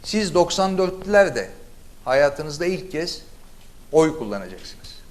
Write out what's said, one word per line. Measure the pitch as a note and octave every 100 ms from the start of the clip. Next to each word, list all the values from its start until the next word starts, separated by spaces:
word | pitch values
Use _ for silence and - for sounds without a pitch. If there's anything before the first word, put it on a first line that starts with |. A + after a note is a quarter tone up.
Siz | - G#3+ G3
doksan | F3 E3+ - F#3+ F#3
dörtlüler | F#3 F#3 F#3+ G#3 F#3+
de | B2 F#2 - - - - -
hayatınızda | B2+ C3+ C#3+ C#3+ D#3 D3
ilk | F3 F3+ B2+
kez | D3+ F3 - - - - - - - -
oy | D3+ D#3+ -
kullanacaksınız. | A2 G2+ F#2 F#2+ - - - - -